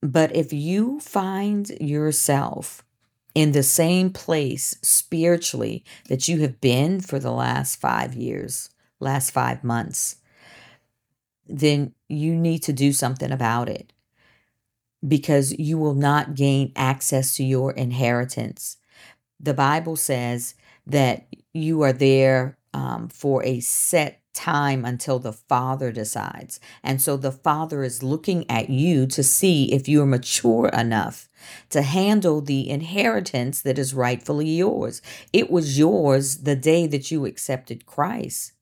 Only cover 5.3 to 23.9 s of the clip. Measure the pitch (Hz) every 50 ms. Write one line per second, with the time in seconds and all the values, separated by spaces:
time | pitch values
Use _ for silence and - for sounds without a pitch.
5.3 | 175 170 170 - - 127 113 113 110 113 _ - - - _ - 127 131 131 -
6.3 | 175 156 151 143 127 _ - 135 120 127 139 160 190 196 185 - - 139 135 123
7.3 | 120 123 123 123 120 135 139 135 - - - 131 120 113 123 131 131 120 120 123
8.3 | 120 - - - 131 - - - _ _ _ _ _ _ 131 135 139 139 135 -
9.3 | - 139 123 123 123 123 - 120 117 117 113 110 - - - - - _ _ _
10.3 | _ _ - - - - - - - _ _ _ _ _ _ _ _ _ _ _
11.3 | _ _ _ _ - 143 143 151 147 143 143 - - _ _ _ 151 151 151 160
12.3 | 165 165 165 170 165 156 - - 147 127 139 143 139 - - 123 131 131 135 131
13.3 | 135 131 127 113 113 120 123 110 107 - - _ _ _ _ _ _ _ _ _
14.3 | _ _ _ _ _ _ _ _ _ _ _ _ _ _ - 143 147 143 139 -
15.3 | 151 143 139 131 135 143 151 147 160 160 156 151 143 139 143 143 143 147 147 -
16.3 | 147 135 139 139 139 135 139 131 135 - 139 131 131 131 - - - 135 135 135
17.3 | - - 139 131 131 131 131 135 131 - 131 123 123 123 135 117 120 120 123 127
18.3 | - - 120 113 - - - - - _ _ _ _ _ - - - _ _ _
19.3 | _ _ 151 143 139 131 139 135 147 160 165 165 160 151 - - 139 123 123 120
20.3 | 123 120 120 - - _ _ _ _ _ _ - 135 147 135 127 117 - - _
21.3 | - - _ _ _ 160 156 156 165 156 151 135 131 127 139 135 135 135 135 135
22.3 | 131 131 127 135 135 _ _ _ - 135 135 127 120 113 113 - - - - 143
23.3 | 135 127 - 120 131 120 120 - - - - -